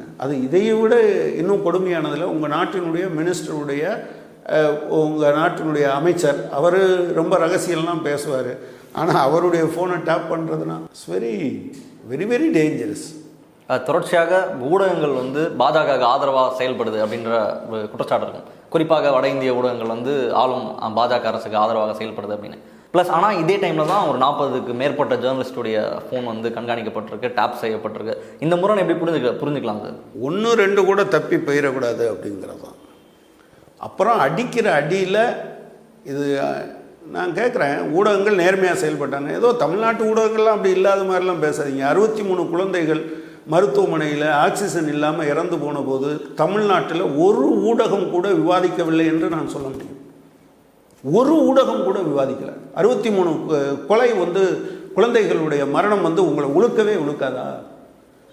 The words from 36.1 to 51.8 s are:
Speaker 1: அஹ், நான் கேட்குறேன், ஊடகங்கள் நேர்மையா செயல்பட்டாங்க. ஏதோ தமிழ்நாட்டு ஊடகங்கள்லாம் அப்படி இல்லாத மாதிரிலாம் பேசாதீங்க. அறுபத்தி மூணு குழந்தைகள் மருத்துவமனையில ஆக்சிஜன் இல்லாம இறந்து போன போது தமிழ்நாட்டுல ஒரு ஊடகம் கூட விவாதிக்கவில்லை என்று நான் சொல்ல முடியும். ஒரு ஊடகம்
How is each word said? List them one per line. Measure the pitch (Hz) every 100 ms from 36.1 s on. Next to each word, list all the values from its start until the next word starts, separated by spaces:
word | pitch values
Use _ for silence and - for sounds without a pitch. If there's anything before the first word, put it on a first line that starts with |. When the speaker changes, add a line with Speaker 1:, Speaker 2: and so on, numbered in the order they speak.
| 139 143 139
Speaker 1:
அஹ், | 143 139 139 - - - 156
நான் | 165 180
கேட்குறேன், | 165 240 226 143 156 160
ஊடகங்கள் | 160 214 196 202 196
நேர்மையா | 175 190 185
செயல்பட்டாங்க. | 165 156 147 135 139 147
ஏதோ | 170 240
தமிழ்நாட்டு | 233 147 196 226 220
ஊடகங்கள்லாம் | 220 220 220 220 220
அப்படி | 214 190
இல்லாத | 185 196 196
மாதிரிலாம் | 190 185 180 165
பேசாதீங்க. | 151 139 143 135
அறுபத்தி | 139 170 220 214
மூணு | 202 180 160
குழந்தைகள் | 170 190 180 156 156 - - - - -
மருத்துவமனையில | 165 196 196 175 160 151 147 151
ஆக்சிஜன் | 147 180 196 196 165 151
இல்லாம | 147 151 170
இறந்து | 147 147 175 165
போன | 147 143
போது | 127 135 139 147 -
தமிழ்நாட்டுல | - 160 208 208 175 - 165
ஒரு | 185 143 185 233 302
ஊடகம் | 208 208 233 208 196 165
கூட | 175 196
விவாதிக்கவில்லை | 170 160 180 180 165 165 160 160
என்று | 160 160
நான் | 160 135
சொல்ல | 147 135
முடியும். | 123 - - - - - _ _ _ _ _ _ _ 131
ஒரு | 196 285
ஊடகம் | 320 254 269 220 226